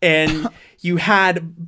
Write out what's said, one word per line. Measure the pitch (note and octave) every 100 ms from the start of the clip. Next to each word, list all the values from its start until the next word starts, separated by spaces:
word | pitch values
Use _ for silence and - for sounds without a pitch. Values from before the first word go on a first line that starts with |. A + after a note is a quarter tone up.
And | F3 D#3 D#3 D#3 A#3 -
<laughs> | - _
you | F3 F3
had | A3 G3+ F#3 F3 E3 -